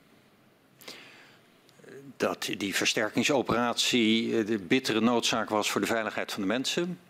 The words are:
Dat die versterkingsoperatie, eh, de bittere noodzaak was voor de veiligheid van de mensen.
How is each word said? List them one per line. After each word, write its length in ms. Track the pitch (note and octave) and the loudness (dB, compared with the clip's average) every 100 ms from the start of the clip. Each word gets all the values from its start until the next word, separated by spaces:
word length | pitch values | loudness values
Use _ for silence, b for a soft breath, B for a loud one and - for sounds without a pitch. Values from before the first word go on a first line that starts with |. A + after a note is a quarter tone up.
| _ _ _ _ _ _ _ - B B B B B B B _ _ - - A#2+ C#3 - | _ _ _ _ _ _ _ -20 B B B B B B B _ _ -20 -20 -20 -18 -4
Dat 340 | G2+ F2 - F#2+ | -4 -2 -6 -6
die 160 | G2 | -4
versterkingsoperatie, 1600 | - G#2 - G#2+ - A#2+ C#3+ - A2+ A#2+ A2+ - B2+ A2 A2+ A#2 A#2 | -2 0 0 -2 0 2 2 2 0 0 0 2 4 4 4 2 0
eh, 80 | G#2 | 0
de 120 | A2+ | -2
bittere 420 | F2 B2+ B2+ A2 | 0 0 2 2
noodzaak 480 | A2+ A#2+ A2+ A#2+ G#2+ | 4 2 2 0 0
was 220 | G#2+ G2+ | 0 0
voor 100 | A#2+ | 0
de 60 | G2 | 0
veiligheid 460 | A2+ G#2+ A2+ F#2+ | 0 -2 -4 -6
van 100 | - | -4
de 60 | G2 | -2
mensen. 500 | A#2 C3+ - F3 F3 - | -2 -2 -2 -2 -6 -14